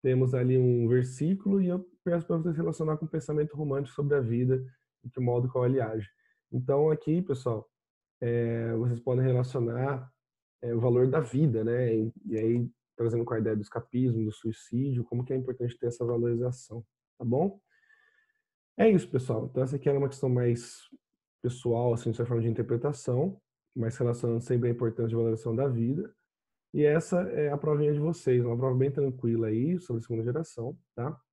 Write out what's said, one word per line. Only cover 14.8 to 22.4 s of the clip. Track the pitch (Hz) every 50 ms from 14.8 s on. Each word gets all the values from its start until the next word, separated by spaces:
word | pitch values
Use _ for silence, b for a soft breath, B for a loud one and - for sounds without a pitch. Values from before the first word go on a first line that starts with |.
| 135 143 131 123
como | 117 - - 120 123
que | -
é | 131
importante | 131 127 131 120 - 120 120 -
ter | - 127
essa | 120 120 - 123
valorização, | 117 120 117 120 120 120 117 123 123 127 - - - 110 120 117 _ _ _ _ _ _ _
tá | 123
bom? | 117 120 139 180 196 196 - b b b b b b b b b b b b b b b b b _ _ _ _ _ _ -
É | 220 226
isso, | 208 170 - -
pessoal. | - 127 - - 117 110 123 127
Então, | - 127 131
essa | 127 147
aqui | 135 - 147
era | 139 139
uma | 139 131
questão | 135 - - 131
mais | 123 123 123 120 120 117 - - - - - _ - - _ _ _ _ _ _ _ _
pessoal, | - 123 123 - - 120 117 117 120 123
assim, | 117 117 - 120
de | 107
sua | - 117
forma | 120 120 113